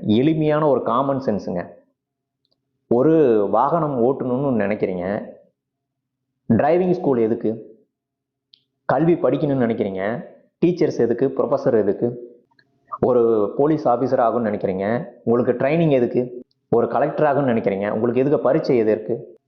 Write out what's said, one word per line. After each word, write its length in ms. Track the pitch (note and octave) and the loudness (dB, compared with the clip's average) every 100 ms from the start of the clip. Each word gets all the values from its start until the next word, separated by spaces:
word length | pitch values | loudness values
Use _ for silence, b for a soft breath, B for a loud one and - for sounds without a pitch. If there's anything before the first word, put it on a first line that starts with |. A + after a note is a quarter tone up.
| - | 2
எளிமையான 560 | G#2+ D3 D#3+ D3+ D3+ D3+ | 2 2 0 0 2 2
ஒரு 140 | B2 | 0
காமன் 400 | A2+ A#2 C#3 C3+ B2+ | 0 0 0 -2 -2
சென்ஸுங்க. 360 | G2+ - F2+ E2+ - _ _ _ _ _ _ _ _ _ _ _ | -4 -6 -8 -8 -16 _ _ _ _ _ _ _ _ _ _ _
ஒரு 220 | A#2 C#3+ D#3+ C#3 A2 G2 | 2 4 4 4 4 2
வாகனம் 440 | G#2 C#3 E3+ D3+ C3 | 2 2 0 -2 0
ஓட்டணும்னு 500 | A#2 C3+ B2+ B2 C#3+ A#2 | 0 0 -4 -2 -2 0
நினைக்கிறீங்க, 500 | G2 G#2 G2+ F#2 F2+ G#2 - - _ _ _ _ _ _ _ _ _ _ - | -2 -2 -2 -4 -4 -6 -8 -18 _ _ _ _ _ _ _ _ _ _ 0
டிரைவிங் 420 | A2 C#3 F3 F#3 | 2 2 2 2
ஸ்கூல் 300 | E3+ D3 A#2+ | 0 0 0
எதுக்கு? 300 | A2 A2+ G#2 A2+ - - _ _ _ _ _ _ _ _ _ _ - | 0 0 -4 -6 -12 -20 _ _ _ _ _ _ _ _ _ _ -2
கல்வி 280 | C3 E3 | 0 2
படிக்கணும்னு 520 | D#3+ B2+ C#3+ D3+ C3+ A2+ | 2 2 0 0 0 0
நினைக்கிறீங்க, 360 | A2 G#2 F#2+ G2 C3 - - _ _ | 0 -4 -4 -4 -6 -12 -20 _ _
டீச்சர்ஸ் 380 | E3+ E3+ D3 - | 0 2 0 0
எதுக்கு? 280 | A#2 A#2 C3+ | 0 2 0
ப்ரொஃபசர் 460 | C3 A#2+ C#3 - | 0 -2 0 2
எதுக்கு? 360 | A2+ G2+ G2 A#2+ A#2+ - - _ _ _ _ _ - | 2 0 0 -4 -6 -16 -20 _ _ _ _ _ -4
ஒரு 520 | B2+ A#2+ A#2 A2 G2+ - | 0 2 2 2 0 0
போலீஸ் 300 | D3 D3+ - | 0 2 0
ஆஃபீஸர் 360 | A#2+ B2+ B2+ A#2 | 0 0 0 0
ஆகணும்னு 240 | A#2 A2 | 0 -2
நினைக்கிறீங்க, 360 | G#2 G2+ F#2 G2 A#2+ E3 - | -2 -4 -2 -2 -4 -6 -8
உங்களுக்கு 420 | - A#2+ B2 B2 C3+ | -2 0 0 0 0
ட்ரைனிங் 240 | E3 E3 | 2 2
எதுக்கு? 340 | C3+ A#2+ A#2+ B2 - - _ _ | 2 2 -2 -4 -10 -18 _ _
ஒரு 180 | A#2 A#2 | 0 2
கலெக்டர் 400 | A#2+ D3+ D3+ D3+ | 0 -2 0 0
ஆகணும்னு 240 | C#3 C3+ | 2 0
நினைக்கிறீங்க, 380 | A2+ G#2 G2 G2+ | 0 0 -2 -2
உங்களுக்கு 300 | A2+ A#2 A#2+ | -2 0 0
எதுக்கு 180 | C3+ D3 | 0 2
பரீட்சை 380 | - D#3 D#3 B2+ | 2 0 2 2
எது 140 | A2 | 2
இருக்கு? 460 | G#2+ - A2+ - - | 0 -2 -8 -10 -20